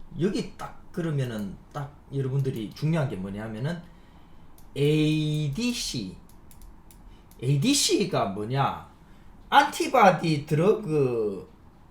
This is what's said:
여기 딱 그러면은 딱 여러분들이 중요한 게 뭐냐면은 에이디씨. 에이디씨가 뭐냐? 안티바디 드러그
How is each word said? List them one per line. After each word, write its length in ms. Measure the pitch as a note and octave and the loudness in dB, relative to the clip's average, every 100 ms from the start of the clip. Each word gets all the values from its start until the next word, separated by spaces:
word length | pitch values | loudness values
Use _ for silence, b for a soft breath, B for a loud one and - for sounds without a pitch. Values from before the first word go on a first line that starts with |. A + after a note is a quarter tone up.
| - - | -14 -2
여기 320 | F3+ A3+ - - | -2 -2 -6 -10
딱 260 | - - - | -14 -14 -12
그러면은 640 | - E3 D3 B2 A2 G2 - - | -4 -2 -2 -2 -4 -8 -10 -12
딱 240 | D3 C#3 - - | -10 -10 -12 -10
여러분들이 580 | C3+ C3 C#3 C3 A2+ G#2 | -4 -2 0 -2 -4 -8
중요한 340 | - D3+ E3 C3 | -4 0 0 0
게 80 | G2+ | -4
뭐냐면은 680 | F#2+ G2+ A2 A2 C3+ E3+ - b b b b b b - - - | -6 -8 -8 -6 -4 -6 -10 b b b b b b -20 -14 0
에이디씨. 1400 | C#3+ D#3 D3+ D#3 D3+ D3+ D3+ C#3 A#3+ A#3+ - - F#2+ - - - - - - - - - - b b - | 2 4 4 2 2 0 -2 -2 -2 -2 -4 -6 -8 -12 -18 -20 -20 -20 -18 -20 -20 -20 -20 b b -8
에이디씨가 840 | B2+ C#3+ G3+ C#4+ - F#4 G3 C3+ G#2 | 0 2 4 2 4 2 2 0 -2
뭐냐? 600 | G2 G#2+ C3+ A#2+ - - - b b b - - | -4 -4 0 0 -2 -12 -20 b b b -20 4
안티바디 960 | C4+ C#4+ - D#4+ B3+ G3+ F3 E3+ D3 - | 6 6 0 2 6 8 6 2 0 0
드러그 1040 | D3+ F#3 G#3+ D3+ D#3 C3 A#2 G#2+ F#2+ - - - - - | 2 4 2 2 2 2 2 -2 -4 -12 -20 -20 -20 -20